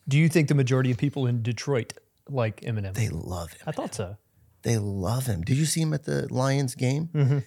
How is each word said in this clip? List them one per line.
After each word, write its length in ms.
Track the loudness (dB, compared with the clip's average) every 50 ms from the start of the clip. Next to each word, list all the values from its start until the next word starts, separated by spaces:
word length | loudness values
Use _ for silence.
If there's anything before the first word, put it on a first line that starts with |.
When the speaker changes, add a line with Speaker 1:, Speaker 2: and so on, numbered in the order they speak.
| _ 2
Speaker 1:
Do 100 | 4 6
you 100 | 6 6
think 200 | 6 4 4 4
the 60 | 4
majority 360 | 2 4 4 2 2 2 2
of 80 | 0 0
people 280 | 0 -2 0 0 0
in 160 | 0 0 0 0
Detroit 520 | -2 -4 -4 -4 -2 -2 -2 -2 -4 -10 -16 -20 _ _ _ _ -6
like 320 | -2 0 0 0 -2 -4
Eminem? 320 | -6 -4 -4 -4 -4 -4 -2
Speaker 2:
They 160 | -2 -2 -2
love 440 | -2 -4 -6 -6 -8 -8 -8 -10 -12
him. 100 | -12 -10
Speaker 1:
I 60 | -8 -6
thought 220 | -6 -6 -6 -6
so. 240 | -8 -8 -8 -10 -14 _ _ _ _ _ _ _ _
Speaker 2:
They 160 | -2 0 0
love 480 | 0 0 -2 -4 -2 -2 -2 -2 -2 -2
him. 160 | -2 -4 -2
Did 160 | -2 0 0
you 80 | 2 2
see 160 | 0 0 0
him 140 | 0 0 -2
at 100 | -2 -2
the 220 | -2 -2 -2 -2 -2
Lions 440 | -2 0 0 2 2 2 0 -2 -2
game? 340 | -2 0 0 0 0 -2 -2 0
Speaker 1:
Mm-hmm. 240 | 2 4 4 4 2 -2